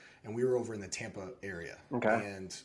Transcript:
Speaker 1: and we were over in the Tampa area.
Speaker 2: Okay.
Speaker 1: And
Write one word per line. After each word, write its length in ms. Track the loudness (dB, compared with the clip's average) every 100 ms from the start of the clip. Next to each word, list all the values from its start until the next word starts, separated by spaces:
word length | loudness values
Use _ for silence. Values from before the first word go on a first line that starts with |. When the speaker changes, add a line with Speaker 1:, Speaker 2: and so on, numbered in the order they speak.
| -20 -14
Speaker 1:
and 100 | -6
we 100 | 2
were 120 | 4 4
over 160 | 2
in 80 | -4
the 80 | -6
Tampa 440 | -6 -6 -8 -10 -8
area. 340 | -8 -6 -8 -10 -4
Speaker 2:
Okay. 160 | 2 6
Speaker 1:
And 480 | 4 2 -6 -8 -10